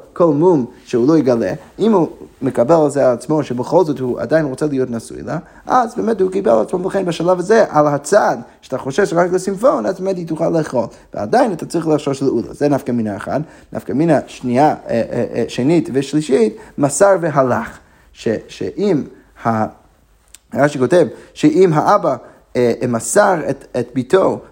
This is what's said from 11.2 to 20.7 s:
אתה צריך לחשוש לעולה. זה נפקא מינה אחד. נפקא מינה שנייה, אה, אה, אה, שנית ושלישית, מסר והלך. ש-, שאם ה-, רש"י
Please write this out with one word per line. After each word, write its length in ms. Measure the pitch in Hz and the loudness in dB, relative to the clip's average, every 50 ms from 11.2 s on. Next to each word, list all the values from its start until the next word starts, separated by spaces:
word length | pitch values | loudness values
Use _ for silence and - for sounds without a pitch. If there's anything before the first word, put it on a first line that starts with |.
| 104 113 - 131 - 208 | -4 0 2 2 2 2
אתה 140 | - - - | -2 -6 -6
צריך 220 | - - 165 160 | -6 -6 -4 0
לחשוש 360 | 160 151 139 - 139 131 - 139 | 0 0 0 0 -2 -4 -2 -2
לעולה. 300 | 127 117 117 - - - | 0 0 -2 -2 -6 -4
זה 160 | - 143 143 | -2 0 0
נפקא 220 | 143 127 - 131 | 0 0 -2 -2
מינה 260 | 120 117 110 107 98 | -4 -2 -2 -4 -6
אחד. 220 | 90 - - 104 139 160 - - - - - - | -6 -6 -4 -4 -4 -6 -8 -14 -20 -16 -12 -12
נפקא 200 | 113 - - 107 | -10 -6 -4 -2
מינה 260 | 139 165 170 147 117 - | 0 2 2 2 2 0
שנייה, 400 | - - - 127 123 120 131 151 | -4 -12 -8 -4 0 2 4 4
אה, 80 | 147 139 - - - | 4 2 0 -4 -4
אה, 360 | 123 117 - - 127 123 117 - - | -2 -2 -2 -2 -4 -4 -4 -4 -4
אה, 80 | 120 113 | -4 -4
שנית 420 | 113 - 127 123 147 175 160 - - 120 | -4 -2 -2 0 2 2 2 2 0 -2
ושלישית, 640 | 139 139 - 151 156 156 240 254 247 226 214 - - - - - | -4 -2 -2 -2 -2 0 2 2 2 2 2 -2 -6 -16 -12 -4
מסר 380 | - 143 135 - - 196 202 190 170 | -2 -2 0 2 4 4 4 4 2
והלך. 580 | 170 156 135 - 131 123 113 113 113 - - - _ _ _ _ _ _ _ | 0 0 0 0 2 2 0 -2 -4 -8 -14 -20 _ _ _ _ _ _ _
ש-, 140 | - - 117 104 - - | -6 -4 -4 -4 -4 -6
שאם 560 | - - - 95 95 - - 202 202 165 131 - - - - _ _ _ - - | -12 -12 -10 -8 -8 -4 -2 0 0 0 0 -2 -6 -12 -20 _ _ _ -6 -4
ה-, 200 | 117 113 110 107 - - _ _ _ _ _ _ _ _ _ _ _ - - _ _ - | -2 -2 -2 -2 -4 -6 _ _ _ _ _ _ _ _ _ _ _ -20 -20 _ _ -2
רש"י 260 | 120 143 147 | 0 0 2